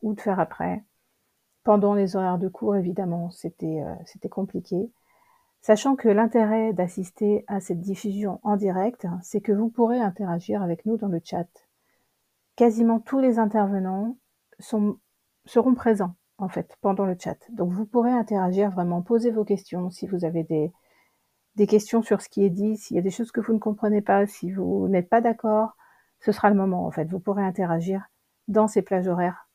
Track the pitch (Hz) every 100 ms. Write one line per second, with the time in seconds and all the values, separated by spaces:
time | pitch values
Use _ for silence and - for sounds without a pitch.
0 | 214 202 214 190 - - 175 196 - _
1 | _ _ _ _ _ _ - 208 202 202
2 | 196 190 185 180 185 - 214 202 175 170
3 | 180 175 170 - 170 - 160 160 - -
4 | 170 - 196 - 190 - - 180 233 _
5 | _ _ _ _ _ _ - 214 269 269
6 | 226 202 226 233 214 220 220 180 180 185
7 | 180 - 208 208 - 196 190 175 190 190
8 | 208 196 202 180 - 208 196 185 202 247
9 | 180 175 - 208 214 202 226 226 233 247
10 | 214 175 190 170 - 208 180 170 214 226
11 | 208 170 - 175 175 _ _ _ _ _
12 | _ _ _ _ _ - 240 220 233 226
13 | - 269 262 226 214 214 196 196 185 190
14 | 226 254 _ _ _ _ - 226 208 -
15 | _ _ _ _ - 240 240 247 233 208
16 | 180 175 _ - 190 - - - 202 196
17 | 196 180 190 - - 226 180 180 214 247
18 | 233 247 226 202 185 185 202 180 175 175
19 | 180 233 240 220 208 196 - 180 180 -
20 | 190 185 165 170 160 160 156 - _ _
21 | _ _ _ _ _ 208 208 214 214 226
22 | 226 202 - - 196 180 208 214 - 175
23 | 185 180 233 - 214 220 220 208 208 208
24 | 208 196 208 - 180 190 180 196 185 185
25 | 180 226 233 226 220 214 220 - _ _
26 | _ _ - 202 208 202 190 180 170 156
27 | 160 185 202 202 190 175 180 165 170 190
28 | - _ _ _ - 208 214 214 185 190
29 | 180 175 180 185 -